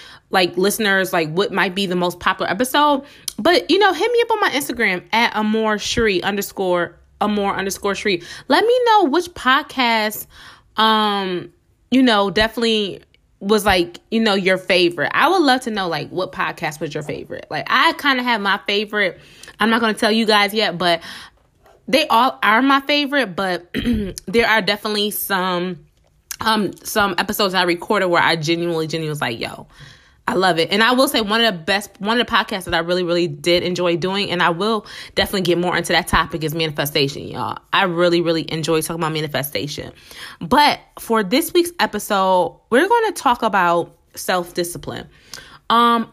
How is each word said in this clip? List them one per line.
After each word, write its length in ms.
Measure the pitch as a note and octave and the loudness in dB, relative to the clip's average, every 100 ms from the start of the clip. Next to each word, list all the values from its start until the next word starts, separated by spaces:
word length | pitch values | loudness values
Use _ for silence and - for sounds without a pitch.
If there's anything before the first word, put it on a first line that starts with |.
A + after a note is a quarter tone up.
| - - - | -20 -20 -2
like, 260 | F#3+ F3+ F3+ | 0 2 2
listeners, 560 | G3 G#3 G#3 F#3+ F3+ | 0 2 0 2 2
like, 160 | F3+ D#3 | -2 -2
what 200 | D#3+ G3+ | -2 -2
might 240 | F#3+ E3+ F3+ | 0 -2 -2
be 100 | F#3+ | -2
the 100 | F3+ | 0
most 240 | F3 F3+ | -2 -2
popular 300 | G3 F#3+ F#3 | -2 -2 -2
episode. 560 | F#3+ B3+ D4+ D4 C#4 C#4 - - - | -2 0 2 2 2 -4 -14 -14 -2
But, 320 | A#3 F4 F4 | 2 2 4
you 80 | F#4+ | 4
know, 160 | G4+ | 4
hit 180 | D4+ A4+ | 2 0
me 100 | A#4+ | 0
up 100 | A#4 | 0
on 80 | A4 | 0
my 100 | G4 | 0
Instagram 540 | D#4+ D4 A#3+ G#3+ F3+ - | -2 -6 -2 -2 -2 -2
at 220 | A3 A#3 G#3 | 0 0 0
Amore 400 | G#3+ A3 A3 G#3 | 0 0 0 -2
Shree 480 | - - A3 F#3+ | -2 0 0 0
underscore, 760 | F#3+ G3+ G3 - F#3 F3 E3+ - _ - | -2 -4 -6 -4 -2 0 -2 -8 _ -4
Amore 340 | G#3 G#3 G3 F#3 | -2 0 -2 -2
underscore 380 | F#3+ - G3+ | -4 -4 -4
Shree. 300 | F#3+ G#3+ F3 - - - | -2 -2 -2 -6 -12 0
Let 180 | D4 G#4+ | 2 4
me 140 | B4 A#4+ | 2 4
know 200 | G#4+ D#4+ | 4 4
which 220 | D#4+ F4 | 0 -2
podcast, 920 | - B3+ C#4 D4+ - A#3+ A3+ G#3+ - - - - - _ - | -4 0 0 0 -2 0 2 -2 -6 -16 -20 -20 -20 _ 0
um, 760 | A3 G#3+ G#3+ G3+ F#3 F3+ - _ _ _ - | 4 4 2 0 -2 -4 -8 _ _ _ 0
you 100 | B3+ | 4
know, 300 | B3+ G#3 G3+ | 4 4 2
definitely 680 | F#3 A3 A#3+ A#3 G#3+ G3 - _ _ _ - | 2 0 0 0 0 -2 -8 _ _ _ -8
was, 260 | G3 G#3+ G3 | 0 2 4
like, 340 | F#3 F3 - - | 2 0 -6 -4
you 100 | A3+ | 0
know, 140 | A3 | 2
your 240 | G3 F#3 F#3 | 2 2 0
favorite. 540 | F#3 F3+ F3 D#3 C#3 | 2 2 2 0 -2
I 160 | E3+ C#4 | 2 2
would 140 | F#4+ | 4
love 180 | C#4+ B3+ | 4 2
to 100 | A#3+ | 0
know, 160 | G#3 F#3 | -4 -4
like, 220 | D#3 A#2+ | -4 -6
what 220 | F3 F#3 | -6 -6
podcast 480 | - D#3+ D#3+ D#3 D3 | -4 -6 -4 -8 -6
was 140 | D#3+ | -8
your 100 | D3+ | -6
favorite. 420 | D3+ - - - - | -8 -10 -10 -14 -10
Like, 180 | - - | -8 -2
I 240 | B3 D#4+ | 2 2
kinda 300 | D#4+ D4 B3+ | 2 0 0
have 180 | B3 A3+ | 0 0
my 180 | G3+ G3+ - | 0 -2 0
favorite. 520 | G3+ G#3 G#3 F#3+ - - - - - | -2 -2 -2 -2 -4 -20 -20 -14 -2
I'm 100 | G#3+ | 0
not 100 | A3+ | 2
gonna 140 | A3+ | 0
tell 180 | G#3 A3 | 0 0
you 140 | A3+ G#3+ | 2 2
guys 280 | G#3 G3+ | 2 2
yet, 240 | A3 G3+ E3+ | 0 -2 0
but 240 | F3+ E3+ - - - _ _ _ _ _ - | 0 0 -4 -18 -20 _ _ _ _ _ -2
they 200 | D#4 D4+ | 0 2
all 320 | A3+ B3 - | 2 2 0
are 220 | G3+ A3 | 2 4
my 180 | C4+ C#4 | 4 2
favorite, 540 | C#4 D4 C#4 C#4+ A3 E3+ | 2 0 0 0 -2 -2
but 360 | F#3+ F3+ - | -4 -4 -6
<clears throat> 520 | - A#3+ A#3 F#3+ - - | -6 -2 -2 -4 -8 -2
there 220 | A3 A3+ | 0 2
are 140 | A3 | 2
definitely 480 | G3 G#3 A3 G#3+ G#3 | 0 -4 -2 -2 -4
some, 720 | G3+ - G3 F#3 F3+ F3+ E3 - _ _ _ - - | -4 -4 -2 0 -2 -4 -8 -16 _ _ _ -16 -6
um, 320 | A3 A3 G3 - | -2 0 -2 -6
some 300 | - A3 G3+ F3 | -4 0 0 0
episodes 340 | F#3+ G#3 G3+ | -4 0 0
I 80 | F#3 | 2
recorded 460 | F3+ E3+ - G#3 F#3 | 0 0 0 0 2
where 160 | E3+ | 2
I 120 | C3 E3 | 2 2
genuinely, 520 | D#3 E3+ E3+ E3 D#3+ | 0 -2 -2 -2 -4
genuinely 240 | E3 D#3 | -4 -6
was 100 | D3+ | -4
like, 180 | B2+ A#2 | -4 -6
"Yo, 280 | - - - - - - _ _ - | -8 -12 -18 -20 -20 -20 _ _ -4
I 60 | |
love 240 | F3+ F#3+ D#3+ | 2 2 2
it." 140 | D#3+ | 2
And 100 | G3+ | 2
I 120 | A3+ | 4
will 140 | B3+ C#4 | 4 2
say 140 | B3+ | 0
one 200 | G3+ A3 | 0 2
of 120 | A#3 | 2
the 80 | F3 | 0
best, 300 | D#3 G3 - - | -4 -4 -4 -8
one 200 | G3+ A#3+ | -2 0
of 60 | A3+ | 0
the 80 | |
podcasts 300 | A3 A3 G3+ | 0 0 -6
that 100 | F3 | -2
I 60 | E3+ | -2
really, 240 | E3+ F3+ | 0 0
really 240 | F3 F3 F3 | 0 0 0
did 340 | C#3+ F3 F3 | -2 2 2
enjoy 360 | E3 E3+ F3 E3+ | 2 -2 0 0
doing, 340 | F#3 G3 G3 | -2 -2 -2
and 100 | F3 | 0
I 80 | E3+ | 0
will 380 | E3+ G#3 A3 - - - | 0 -2 -2 -6 -18 -8
definitely 280 | - F#3+ G3+ | -4 -2 -2
get 180 | F3+ F3 | 0 0
more 180 | F3 D#3+ | 0 -2
into 160 | E3+ | 0
that 140 | E3 F3+ | -2 0
topic, 360 | F3+ E3 D#3+ | 0 0 -4
is 120 | D#3 E3 | -6 -4
manifestation, 720 | D#3+ D3+ D3 D#3 C#3 C#3+ - | -4 -4 -2 0 -2 -4 -10
y'all. 320 | A#2 G2+ - - | -8 -8 -8 -4
I 120 | E3+ | 0
really, 360 | F#3+ E3+ F3 E3+ | 0 2 2 2
really 320 | E3 E3 D#3 | 0 -2 -4
enjoy 300 | D#3+ D#3 D#3+ | -6 -2 -2
talking 220 | D#3 E3 | -2 -4
about 100 | D#3+ | -4
manifestation. 800 | D#3 D3+ C3 C#3+ G2+ D3 - - - - - - - | -4 -4 -4 -4 -6 -8 -10 -14 -18 -20 -20 -18 -10
But 380 | F3 C#4 D4 - - - | 0 4 4 2 -8 -14
for 240 | - A3+ | -2 0
this 320 | F#3+ C4+ E4 | 2 0 2
week's 180 | F4 E4+ - | 0 0 -2
episode, 840 | G#3+ G#3 - G3+ F#3+ F#3 E3 - - | -4 -4 -2 0 2 2 0 -4 0
we're 180 | A#3 F#4+ | 2 4
gonna 220 | A#4 A4 | 2 0
talk 320 | - C4+ B3 | 0 0 0
about 520 | A3 G3 F3 E3+ E3 _ _ - | 0 2 2 2 -2 _ _ -12
self-discipline. 920 | - F#3 F3 - F3 D#3 C3 A#2 - _ - - - - - | -4 -4 -4 -6 -6 -8 -12 -12 -14 _ -20 -20 -20 -12 2
Um, 420 | A#3 A#3 A#3 A3+ | 4 6 4 0